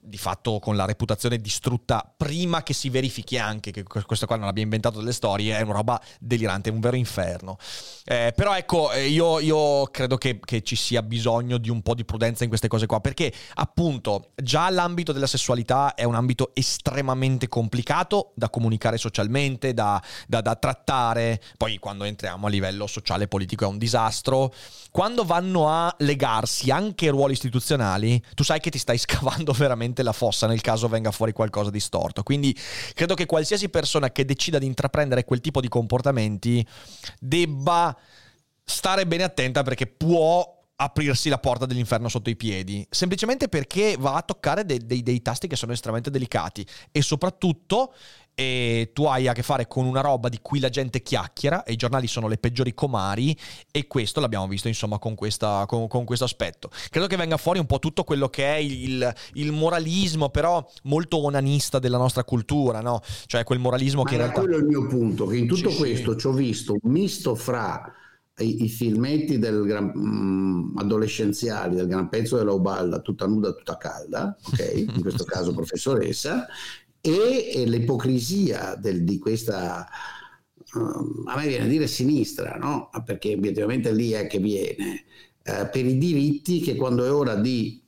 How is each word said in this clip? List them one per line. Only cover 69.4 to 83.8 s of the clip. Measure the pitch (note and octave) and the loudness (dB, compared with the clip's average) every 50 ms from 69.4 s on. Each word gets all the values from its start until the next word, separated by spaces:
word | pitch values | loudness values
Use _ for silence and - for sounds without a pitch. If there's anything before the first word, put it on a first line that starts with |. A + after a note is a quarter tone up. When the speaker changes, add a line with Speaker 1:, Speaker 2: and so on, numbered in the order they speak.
| G#2+ A2+ G#2+ G#2 G#2 | 2 2 2 2 2
Speaker 2:
gran, | G2+ G#2+ G#2 G#2 F#2+ - | 2 0 0 -2 -2 -2
mm, | G2 G2+ G#2+ G#2+ G#2 G2 G2 F#2+ F#2+ F#2+ F#2+ F#2 F2 E2 - - | -2 -2 -2 0 0 0 0 2 2 2 2 0 0 -2 -4 -4
adolescenziali, | - G2 G2+ A2 G#2+ A2 G#2+ - - A2 G#2 G#2 - - A#2 G#2+ G#2 F#2+ F2 F2+ | -4 0 0 2 2 2 0 0 0 0 0 0 0 -2 -4 -4 -2 -2 0 0
del | F2+ F2+ | 0 0
gran | F2 F#2 F#2+ F#2 F2+ | 0 0 0 0 0
pezzo | - A2+ A#2 A#2 B2+ | 0 -2 0 2 2
della | A#2+ G#2+ G#2 G2 | 2 2 2 2
Ubalda, | F#2+ F2+ G2 F#2+ F#2+ F2+ F2 E2+ - | 2 2 0 0 0 -2 -2 -2 -4
tutta | - - G2+ - G2+ | -4 -6 -4 -2 0
nuda, | G2 G#2+ A2 G#2 G2 - | 0 2 2 2 0 -2
tutta | - - - E2 | -4 -8 -10 -10
calda, | - - D#2 - - - - - - - G3+ G3+ _ | -8 -8 -10 -10 -10 -10 -8 -6 -4 -4 -4 -6 _
ok? | - - - A#2+ - - - | -6 -4 -2 0 0 0 0
In | - G#3+ G#3+ A2+ - | 0 0 0 0 -2
questo | E2+ F#2+ - - F2 | -2 0 -2 -2 -4
Speaker 1:
<laughs> | |
Speaker 2:
caso | - F#2 F#2 F2+ F2 E2+ | -4 -4 -2 0 0 0
professoressa, | - E2 - - E2+ - C3 C#3 A2 - - - - - C#3+ F3+ B3 A#3+ - - - - - - - _ _ _ _ | -2 -4 -4 -6 -4 0 2 2 2 2 0 -2 -4 -4 -2 -2 -4 -4 -6 -12 -14 -14 -14 -16 -18 _ _ _ _
e, | _ D#3+ D#3 F#3+ G#3+ A#3+ C4 B3+ - - - | _ 2 4 4 4 4 2 2 0 -2 -2
e | C3+ B2 | 0 0
l'ipocrisia | A#2 A#2 A#2+ A#2 A#2 C#3 A#2 A#2 C3 C3 B2 A#2 A#2+ F#3 G3+ G3 C#3+ G#2 F2+ F2+ F#2+ F#2+ | 2 2 2 2 2 0 2 2 2 2 2 0 0 0 2 2 2 2 -2 -4 -6 -8
del, | G2+ G2 G#2 F#2 F2 E2+ | -4 -2 -2 0 2 2
di | F2 G2+ G2 | 2 0 0
questa, | - G#2+ A2+ A2+ A#2 A2+ G#2 F#2+ F2+ F2 F2+ E2+ F2 - - - - - - - - - - _ _ _ _ _ - - - | 0 0 -2 0 -2 -2 -4 -2 -4 -4 -6 -8 -10 -12 -14 -14 -12 -12 -14 -16 -18 -20 -20 _ _ _ _ _ -20 -8 -4
ehm, | A#2 A2+ - - - - - - A#2 - | -4 -4 -2 -4 -4 -6 -6 -6 -8 -8
a | - B2+ | -6 -4
me | C#3 D3+ | -2 -2
viene | D3+ C3 A#2+ A#2 | 0 0 0 2
a | |
dire | A2+ C#3 D#3 D3+ | 2 2 2 2
sinistra, | B2 - - B2+ C3+ D3+ C3+ A2+ - - - - - - | 0 0 0 2 2 4 2 2 0 -2 -6 -6 -6 -6
no? | - - C#3 D3 C3+ - - - A2 A2+ | -6 -6 -4 -4 -4 -6 -8 -10 -10 -6
Perché | - G2+ F#2+ - G#2 G#2+ | -6 -8 -4 -2 -2 0
obiettivamente | G2 G2 G#2 G2 G#2+ G#2 G#2+ B2 C3 | 0 0 0 0 0 0 0 0 0